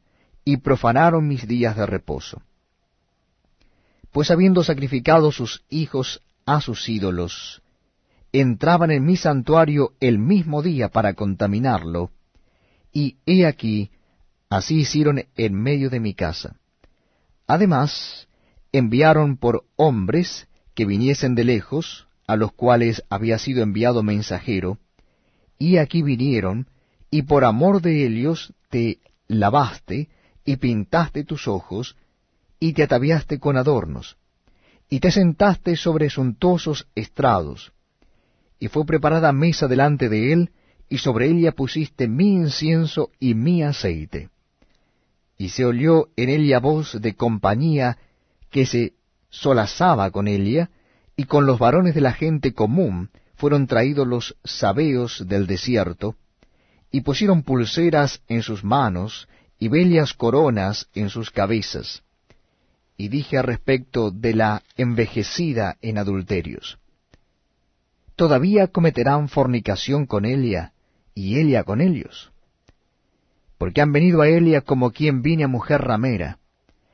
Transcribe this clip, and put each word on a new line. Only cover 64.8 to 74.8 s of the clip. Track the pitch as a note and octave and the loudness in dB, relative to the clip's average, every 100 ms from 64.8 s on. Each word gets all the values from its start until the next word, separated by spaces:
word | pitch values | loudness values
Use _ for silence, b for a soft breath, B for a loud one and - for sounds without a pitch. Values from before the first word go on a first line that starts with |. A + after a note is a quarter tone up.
| B2 A#2 A2 A#2 G2+ - E3+ A#2 G2 - | -2 0 -2 -2 -6 -4 -2 -2 -4 -6
en | A2+ G#2+ | -6 -4
adulterios: | G2+ F#2+ F2 G2 D#2+ A1 - - _ _ _ _ _ _ _ _ _ _ _ _ _ - | -2 -4 -2 -4 -4 -12 -16 -18 _ _ _ _ _ _ _ _ _ _ _ _ _ 0
"Todavía | E3 C3+ F3 G#3 F#3 | 2 4 4 4 2
cometerán | - E3 B2+ B2+ C#3+ D3 | 2 0 2 0 0 0
fornicación | - B2+ A#2+ G#2 G2 - C#3 C#3 | 0 0 0 -2 -4 -2 -2 -2
con | G#2 | -2
Elia, | G#2+ C3+ B2 F2+ F2 _ _ _ _ | -2 -2 -2 -4 -6 _ _ _ _
y | - F#2+ B2 | -10 -4 0
Elia | D#3 A#2+ | 2 2
con | F#2 G#2+ | 0 0
ellos. | F#3 C#3 - - - _ _ _ _ _ _ _ _ _ _ _ _ _ | 0 0 -6 -18 -20 _ _ _ _ _ _ _ _ _ _ _ _ _
Porque | F#2 D3 | -4 0
han | D3 | 2
venido | C#3+ F3 E3 | 4 4 6
a | D3+ | 6
Elia | E3+ E3+ D3+ | 6 4 2
como | - C3+ | 2 0